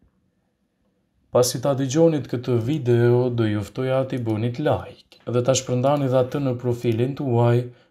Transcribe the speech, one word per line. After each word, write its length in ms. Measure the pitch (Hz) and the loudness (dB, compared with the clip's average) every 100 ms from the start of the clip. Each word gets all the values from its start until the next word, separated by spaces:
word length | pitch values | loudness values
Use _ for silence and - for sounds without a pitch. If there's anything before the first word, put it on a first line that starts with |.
| _ _ _ _ _ _ _ _ _ _ _ _ _ | _ _ _ _ _ _ _ _ _ _ _ _ _
Pasi 280 | 123 123 135 | 0 0 0
ta 100 | 143 | -2
dëgjonit 560 | 131 135 147 165 151 - | -2 0 2 4 2 -4
këtë 300 | 123 127 120 | -6 -2 -2
video, 640 | 113 151 120 117 120 123 127 | 0 -2 2 4 4 4 2
do 220 | 117 110 | 0 0
ju 160 | 104 | -2
ftoja 380 | 101 - 131 131 | -4 -6 -2 -2
t'i 160 | 131 131 | -2 -4
bënit 400 | 113 107 120 120 | -4 -2 -2 -2
like 640 | 147 98 - - _ - | -2 -2 -4 -18 _ -16
dhe 180 | - 120 | -4 -2
ta 160 | 123 127 | 0 0
shpërndani 540 | - 123 135 147 131 | 0 0 2 2 2
dhe 80 | 131 | 0
atë 240 | 127 147 | 0 -2
në 100 | 135 120 | -4 -2
profilin 600 | 123 120 120 110 127 139 | -4 -2 -2 0 -2 -2
tuaj, 480 | 139 117 120 120 123 - _ | 0 2 4 2 -2 -10 _